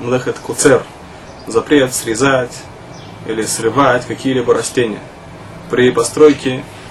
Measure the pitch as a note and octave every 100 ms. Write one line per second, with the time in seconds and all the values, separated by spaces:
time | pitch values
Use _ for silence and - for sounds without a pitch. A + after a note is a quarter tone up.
0 | A#2+ B2+ - - - - D3 B2 - -
1 | - - - - - A2 - D3 B2+ -
2 | A#2 A2 C#3 C3 A#2+ - - - - -
3 | - - A#2 G#2+ G#2 - A2+ A#2+ C3+ B2
4 | - G#2+ C3 B2+ A#2 A2+ A2+ - A#2 G2
5 | - - - - - - - A#2+ B2 A#2
6 | A#2 - D3+ C#3 C3 C3 C#3 - -